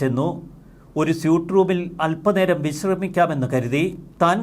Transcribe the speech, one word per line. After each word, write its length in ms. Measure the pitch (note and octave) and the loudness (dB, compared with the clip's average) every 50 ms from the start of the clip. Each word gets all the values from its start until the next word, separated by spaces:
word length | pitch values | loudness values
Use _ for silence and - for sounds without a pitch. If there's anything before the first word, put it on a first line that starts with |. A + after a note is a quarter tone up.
ചെന്നു. 260 | C#3+ C3 A#2+ B2 D3 E3+ E3+ - - - - - - - - - - - - D3+ | -2 0 0 0 -2 -2 -4 -6 -10 -16 -20 -20 -20 -20 -20 -20 -18 -8 -2 -2
ഒരു 120 | D#3 D3+ D#3+ E3 | 0 0 0 0
സ്യൂട്ട് 320 | - D#3 D#3+ E3+ E3 E3 F#3 | 2 2 2 2 2 2 2
റൂമിൽ 260 | G3 F#3+ E3+ F#3+ F3 F3 F3 - - D#3+ D#3+ | 2 4 4 2 -2 -2 -6 -6 -4 -2 -2
അല്പനേരം 520 | D#3+ D#3+ - G#3 G3+ F#3+ F#3+ F3 F3 D3+ C#3+ D3+ | -2 -2 0 0 2 2 2 2 2 0 0 -4
വിശ്രമിക്കാമെന്ന് 800 | C#3+ D3+ - F#3+ F#3+ F3+ F#3+ F#3 F#3 F3+ E3+ D3+ D#3 C#3 B2+ B2+ C#3+ | -4 -4 -2 -2 -2 -2 -2 -2 0 2 2 2 0 -2 -2 0 0
കരുതി. 320 | B2+ B2 A#2+ B2 C#3+ - - - - - - - - E3+ | 0 -2 0 0 0 0 -2 -4 -6 -14 -12 -4 0 2
താൻ 140 | E3+ F3+ G#3 | 2 2 2